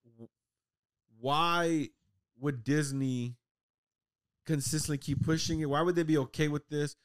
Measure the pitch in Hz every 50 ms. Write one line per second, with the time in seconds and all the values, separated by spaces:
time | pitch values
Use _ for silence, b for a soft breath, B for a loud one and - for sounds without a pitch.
0 | _ 117 113 113 117 - _ _ _ _ _ _ _ _ _ _ _ _ _ _
1 | _ _ 113 110 117 135 143 156 170 170 170 175 170 170 165 156 131 - _ _
2 | _ _ _ _ _ _ _ 120 135 147 139 120 107 123 143 151 147 135 135 135
3 | 135 131 127 123 120 120 120 - _ _ _ _ _ _ _ _ _ _ _ _
4 | _ _ _ _ _ _ _ _ _ - 160 143 135 - 151 151 - - 147 139
5 | - 143 139 - - 160 160 160 - 170 165 156 156 139 139 147 170 180 175 175
6 | 165 156 156 147 131 - - - 156 151 147 147 - - 151 147 147 147 - -